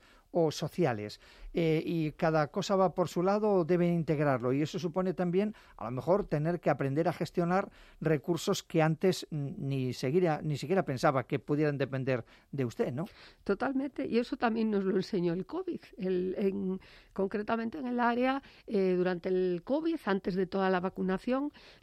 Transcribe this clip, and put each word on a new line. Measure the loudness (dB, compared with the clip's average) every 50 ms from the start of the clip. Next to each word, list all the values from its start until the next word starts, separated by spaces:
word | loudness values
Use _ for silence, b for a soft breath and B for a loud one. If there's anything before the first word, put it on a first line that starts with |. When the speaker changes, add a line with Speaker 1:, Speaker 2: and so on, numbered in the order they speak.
| b b b b b b
Speaker 1:
o | 0 2 2 2
sociales? | 2 -2 -6 -6 -2 0 2 2 0 -2 -4 -10 -10 -14 B B B B B B -2
Eh, | 0 2 4 2 2 0
y | 0 -2 -2 -2 -2 -2
cada | 0 2 2 4 4 2 2
cosa | 0 -4 -2 0 2 4
va | 4 4 4
por | 2 -2 0
su | 0 0 0
lado | 2 2 2 2 2
o | 4 2 4
debe | 4 2 4 4 2
integrarlo, | 2 0 2 0 0 2 4 2 2 2 2 0 0
y | 0
eso | 0 -2 -4 -4
supone | -6 -4 -2 -2 -2 -2 0
también, | -2 0 0 2 0 0 -2 -4 B B B B
a | B -8
lo | -6
mejor, | -6 -4 2 2 2 2 2 0
tener | -2 0 0 0 -2 0
que | 2 0
aprender | 0 2 0 0 0 0 0 0
a | 0
gestionar | -2 -4 -4 -2 -2 0 2 2 0 0 -2 B B B B B B
recursos | 0 2 2 2 2 0 -2 -2 0 0 -2 -2 -2
que | -2 2 4
antes | 4 4 4 2 2 2 2 2 -2 -8
n-, | -6 -6 -6 -6 -6 -6
ni | -4 -2 -2 -2 -2 -2 -4
seguira-, | -2 -2 0 2 2 2 2 0 0
ni | -2 -4 -4 -4
siquiera | -2 0 0 0 0
pensaba | 0 -2 2 2 2 2 2 0 0
que | -4 -4
pudieran | -2 0 0 2 2 0 2 0
depender | -2 -2 -2 -4 -2 0 -2 -2 -4 B B B B B -4
de | -2 -2
usted, | -2 -2 -2 -4 -4 -2
¿no? | -6 -6 -8 B B B B B B -4
Speaker 2:
Totalmente, | -4 -2 -2 -2 -2 -2 -2 -4 -4 -6 -6 -4 0
y | 0 0
eso | 0 0 -4 -2 -2
también | 0 0 0 0 0
nos | 0 0 0
lo | 2 0
enseñó | 0 -2 -2 -2 0 0 0 0
el | -2 -4
covid. | -6 -8 -8 -6 -6 -8 -10 -10 -16 -12 -8
El, | -4 -2 -2 -2 -2 -2 -4 -2
en, | -2 -2 -2 -2 -4 -4 -4 -6 B B B B B B B
concretamente | -4 -4 -2 -2 -4 -4 -2 -2 -2 -2 -6 -6 -6
en | -6 -4
el | -2 0
área, | 0 0 2 2 0 0 0 -2 B B B B B -2
eh, | 0 2 2 4 2 2
durante | 2 0 0 -2 -2 0
el | 0 2 2 0 0 -2 -2
covid, | -2 -2 0 0 0 -2 -2 -2
antes | -2 -2 -2 -2 -2 -2
de | -2 -2
toda | -2 0 0 2 2
la | 2 2
vacunación, | 0 -2 -4 -2 -2 -2 -2 -2 -2 -2 -2 -2 -2 -4 B B B B B B